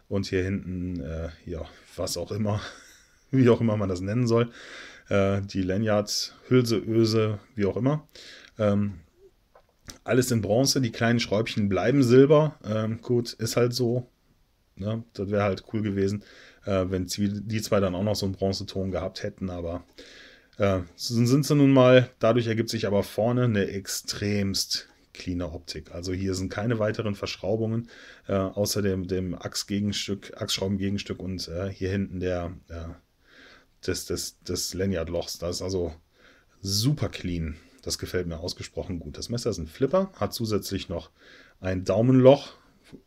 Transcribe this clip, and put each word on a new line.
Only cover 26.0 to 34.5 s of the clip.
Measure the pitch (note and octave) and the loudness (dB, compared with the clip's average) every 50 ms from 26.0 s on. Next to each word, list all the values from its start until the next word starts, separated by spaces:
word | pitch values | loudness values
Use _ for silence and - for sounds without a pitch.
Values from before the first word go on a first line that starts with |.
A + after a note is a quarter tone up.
| E2+ F#2+ F#2 | -8 -6 -4
hier | F#2 G2 F#2+ F#2 | -4 -2 -2 -2
sind | F#2 F#2+ F#2+ | -2 -4 -6
keine | - G2+ G#2 A#2+ A#2+ A2 | -4 -4 -2 -2 0 0
weiteren | G#2 G#2+ G#2+ - A2 G#2+ G2+ | 0 -2 -2 -2 -2 -4 -4
Verschraubungen, | - - F#2 - - - F2+ A2 A2+ A2+ A2 A2 A#2 A#2 - - - - - - - _ - | -4 -6 -8 -8 -6 -4 -2 0 0 0 -2 -2 -4 -4 -6 -12 -20 -20 -20 -20 -14 _ -2
äh, | G2 | -2
außer | G2 F#2+ F#2+ - G2+ G#2 G#2 - G#2 G2+ | 0 0 -2 -2 -2 -2 -2 0 0 0
dem, | G2+ F#2+ F#2+ F#2 F2 | 0 0 0 -2 -2
dem | F#2+ F#2 F#2 F2+ E2+ | -2 -2 -2 -2 -6
Achsgegenstück, | - - G2+ - - - - G2+ G2+ G#2 G#2 G2+ - - - G2+ G2+ - - - - | -6 -8 -8 -8 -8 -6 -4 -2 -2 0 -2 -2 -4 -4 -6 -6 -8 -10 -12 -12 -8
Achsschraubengegenstück | A2 G2+ - - G2 G2 G#2 G2 F#2+ G2 G2 G2 - - - - | -6 -4 -4 -2 -2 -2 -2 0 -2 -2 -2 -4 -4 -6 -8 -8
und, | F2+ F#2 F#2+ F2+ - - | -8 -8 -8 -8 -8 -8
äh, | E2 F2 G2 G2 | -6 -6 -6 -6
hier | G2 - F#2 F#2 | -6 -4 -4 -2
hinten | G2 G2+ G2 F#2 F#2 F#2 | -2 -2 -2 -4 -4 -4
der, | F2 F2+ F2+ F2 F2 E2+ F2 E2 - - | -2 -2 -2 -2 -4 -6 -8 -12 -16 -14
äh, | E2 E2 E2 E2 E2 - _ _ _ _ _ _ _ - - - - - _ _ _ _ - | -12 -12 -10 -12 -12 -14 _ _ _ _ _ _ _ -20 -20 -20 -20 -20 _ _ _ _ -4
des, | - F2+ - - | -4 -4 -4 -4
des, | - F2 E2 - - - _ | -6 -6 -6 -6 -8 -12 _
des | - - | -10 -8